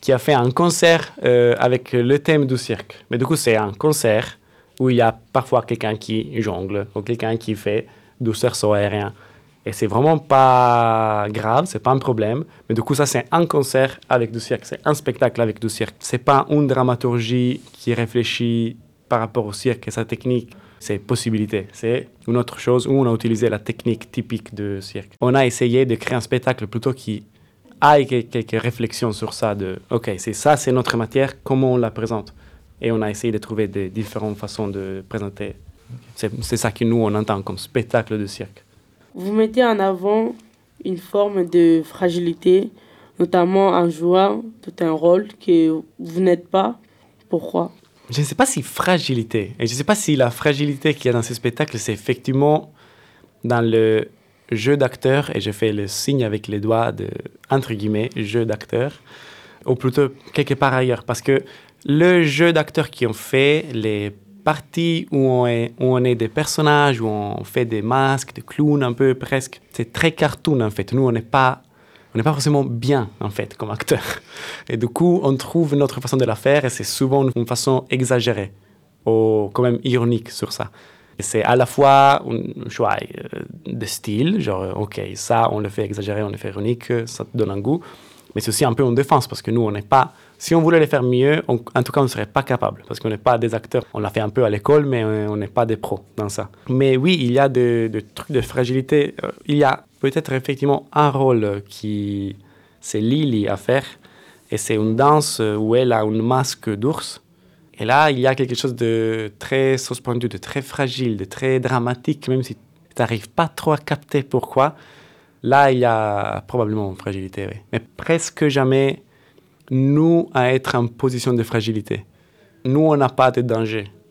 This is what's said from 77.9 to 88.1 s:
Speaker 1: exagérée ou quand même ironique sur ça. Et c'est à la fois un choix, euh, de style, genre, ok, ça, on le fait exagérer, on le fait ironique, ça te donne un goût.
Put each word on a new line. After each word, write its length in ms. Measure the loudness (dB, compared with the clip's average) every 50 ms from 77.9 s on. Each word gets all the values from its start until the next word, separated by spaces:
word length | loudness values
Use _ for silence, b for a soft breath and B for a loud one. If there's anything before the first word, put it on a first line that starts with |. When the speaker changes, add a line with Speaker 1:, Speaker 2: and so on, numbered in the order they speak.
Speaker 1:
exagérée 640 | -2 -2 0 2 0 0 2 0 -2 -2 -4 -8 b b b b b b b b b b _
ou 440 | 0 2 4 4 4 2 2 0 -2 -2
quand 100 | 0 0
même 160 | 2 0 0 -2
ironique 460 | 0 0 2 2 2 0 -2 -4 -8
sur 240 | -10 -8 -8 -8 -6
ça. 180 | -8 -10 -10 b b b b b b b b b b
Et 40 | -10
c'est 200 | -4 -2 0 2
à 120 | 2 4
la 100 | 4 2
fois 580 | 0 2 4 6 8 8 8 8 8 6 4 0
un 460 | -4 -6 -6 -6 -8 -10 -10 -12 -12
choix, 260 | -4 -2 0 0 0 -2
euh, 380 | -4 -10 -12 -14 -14 -12 -10 -12 -12 -12 -14 -16 -12
de 200 | -10 -8 -8 -6
style, 540 | -8 -8 -10 -8 -4 -2 0 0 0 0 0
genre, 400 | -2 -2 -2 -4 -4 -6 -4 -6
ok, 220 | -6 -6 -6 -8 -8 -8 -10
ça, 340 | -12 -2 0 2 4 4 2
on 80 | 2 -2
le 100 | -6 -6
fait 140 | -4 -4 -4
exagérer, 380 | -4 -4 -6 -6 -6 -4 -4
on 80 | -4 -6
le 80 | -6 -8
fait 120 | -10 -10
ironique, 360 | -8 -6 -4 -4 -4 -4 -4 -4 -4 -4 -4
ça 200 | -6 -10 -12 -12
te 100 | -8 -2
donne 140 | -2 -2 -2
un 100 | -2 -4
goût. 220 | -2 -2 -2 -2 B B B B B B